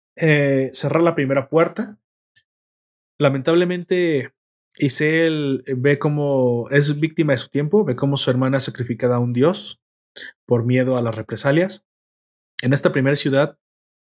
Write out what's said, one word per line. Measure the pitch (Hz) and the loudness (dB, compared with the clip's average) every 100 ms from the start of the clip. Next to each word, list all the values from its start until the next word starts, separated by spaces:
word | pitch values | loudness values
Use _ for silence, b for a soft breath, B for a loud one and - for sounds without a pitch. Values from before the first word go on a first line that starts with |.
| _ - | _ -2
eh, | 165 147 143 135 131 | 2 4 4 2 0
cerrar | - 143 165 | -4 -2 2
la | 170 160 | 2 0
primera | 135 139 127 | 0 -2 0
puerta. | 160 170 - 208 - _ _ _ - _ _ _ _ _ _ _ - | 0 0 -2 -10 -12 _ _ _ -20 _ _ _ _ _ _ _ 0
Lamentablemente, | 143 135 127 170 180 180 170 180 175 143 120 _ _ _ _ - | 0 2 2 2 2 -2 -2 -2 0 -2 -4 _ _ _ _ -4
Isel | 143 - 151 160 165 156 139 131 - 127 | -2 0 0 2 0 0 -2 -4 -4 -2
ve | 139 143 | 0 2
cómo | 151 147 143 135 123 120 117 | 0 -2 0 0 2 0 0
es | 143 147 147 | 2 2 0
víctima | 160 160 151 | -4 0 0
de | 127 | 0
su | - | -2
tiempo, | 139 151 208 | -4 0 0
ve | 160 123 | 0 -2
cómo | 139 139 | 0 0
su | - | 0
hermana | 127 131 135 | 0 0 0
es | |
sacrificada | - 110 120 110 123 123 | -2 -4 -6 -2 0 0
a | |
un | 120 | 0
dios | 120 156 202 - - _ _ _ - B B - | 2 0 0 -8 -12 _ _ _ -20 B B -2
por | 120 117 | 0 2
miedo | 127 127 123 | 0 0 -2
a | |
las | 117 110 | -2 -6
represalias. | - 113 139 156 190 - _ _ _ _ _ _ _ - | -8 -4 0 0 0 -6 _ _ _ _ _ _ _ -6
En | 127 | -2
esta | 139 - | 0 0
primera | 139 131 143 | 0 0 0
ciudad, | 143 135 147 - _ _ _ _ | 2 0 0 -4 _ _ _ _